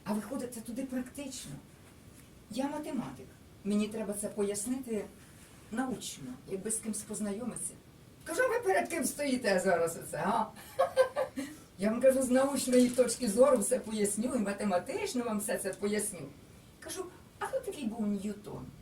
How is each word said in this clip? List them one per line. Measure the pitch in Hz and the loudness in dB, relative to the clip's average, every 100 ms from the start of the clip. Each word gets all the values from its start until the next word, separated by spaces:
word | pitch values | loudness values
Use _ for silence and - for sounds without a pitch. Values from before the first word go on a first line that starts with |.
а | - | -4
ви | 214 | -4
ходите | - 269 240 226 | -4 -6 -6 -8
туди | 226 240 | -8 -8
практично. | 269 254 247 - 277 - - 143 - - - - - - - - - | -4 -6 -6 -10 -10 -10 -12 -14 -16 -20 -20 -20 -20 -20 -20 -20 -8
Я | 220 277 | -4 -2
математик, | 302 311 254 139 131 127 - - - | -4 -4 -6 -6 -12 -16 -20 -20 -10
мені | 196 208 214 | 0 0 0
треба | 220 202 | -4 -4
це | 208 208 | -4 -4
пояснити | - 202 202 247 269 240 214 - - - - - - - | -2 -2 -2 -4 -4 -2 -4 -4 -12 -20 -20 -20 -20 -8
научно, | 220 262 202 - - 254 - - | -4 -4 -4 -8 -10 -12 -12 -8
якби | 190 220 | -6 -4
з | 220 | -4
кимсь | 220 208 | -4 -6
познайомитися». | - 208 208 196 233 - - - - - - - | -6 -6 -4 -4 -6 -6 -10 -10 -20 -20 -20 -16
Кажу, | - 330 | -6 0
«А | 508 | 2
ви | 480 | 4
перед | 381 381 - | 4 2 2
ким | 320 | -2
стоїте | 254 - 285 247 214 185 | -2 0 0 2 2 4
зараз | 190 170 165 - | 4 4 2 -2
оце, | - 147 175 | -8 -2 0
а?» | 226 220 - - - | 0 0 -8 -12 0
<laughs> | 698 - 508 571 - - 285 - - - | 2 6 4 4 -2 -4 -8 -10 -18 -2
Я | 202 | 0
вам | 240 | 6
кажу, | 262 254 | 6 6
з | 247 | 4
научної | 254 277 269 254 247 247 | 4 4 2 4 6 6
точки | - 240 - 240 | 6 2 4 0
зору | 196 277 247 | 6 8 8
все | 202 214 | 4 0
поясню, | 214 214 196 - 254 | 0 0 0 2 0
і | 262 | 0
математично | 202 202 208 180 - - 403 247 | 0 0 2 2 0 -4 -2 -2
вам | 233 208 | -2 -2
все | - 190 | -2 -2
це | 190 | -2
поясню. | 190 202 208 - 170 139 - - - - - | -2 -2 0 -2 -6 -12 -14 -20 -20 -20 -16
Кажу, | 330 349 359 - - - | -10 -8 -8 -12 -20 -8
«А | - | -4
хто | 523 | -2
такий | 427 311 233 | -4 -4 -4
був | 220 208 | -2 0
Ньютон?» | 202 202 202 - 135 127 - | 0 -2 -6 -8 -10 -12 -16